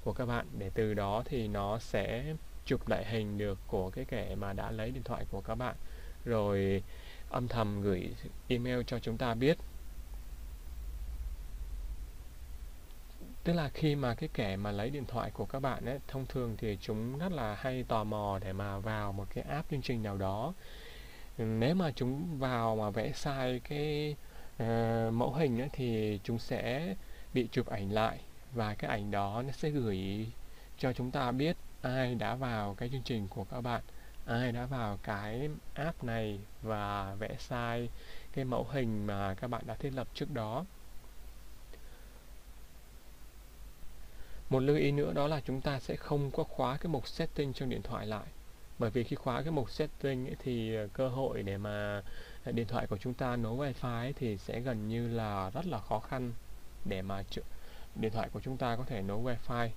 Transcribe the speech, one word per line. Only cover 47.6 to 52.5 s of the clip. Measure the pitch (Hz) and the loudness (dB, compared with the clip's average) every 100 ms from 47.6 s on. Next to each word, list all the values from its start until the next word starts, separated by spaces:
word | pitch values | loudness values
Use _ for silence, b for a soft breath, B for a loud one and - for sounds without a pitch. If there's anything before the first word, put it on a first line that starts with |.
| 135 | 0
điện | 117 | 0
thoại | 101 113 104 | -2 -2 -2
lại. | 107 - - - - - - | -4 -4 -10 -12 -12 -12 0
Bởi | 117 | 2
vì | 113 | 2
khi | 113 - | 2 0
khóa | - 123 | 0 0
cái | 143 | 2
mục | 156 - | 2 0
setting | - 151 - 139 135 127 | 0 -2 0 0 0 -2
ấy | 156 | -4
thì, | - 123 110 110 | 0 0 2 0
ờ, | 104 | -2
cơ | - 131 | 0 0
hội | 123 135 117 | 2 0 0
để | 101 98 | 0 0
mà, | 104 104 104 104 101 B B B | 0 0 0 -2 -2 B B B
ờ, | - | -2